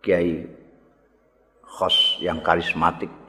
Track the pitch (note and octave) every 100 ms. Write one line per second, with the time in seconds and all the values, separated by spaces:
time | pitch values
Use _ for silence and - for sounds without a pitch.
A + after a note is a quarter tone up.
0 | - F2+ F2 D#2 - - - _ _ _
1 | _ _ _ _ _ _ - - F#2 -
2 | - - F2 D#2+ E2 F2 E2+ D#2+ E2+ E2
3 | - -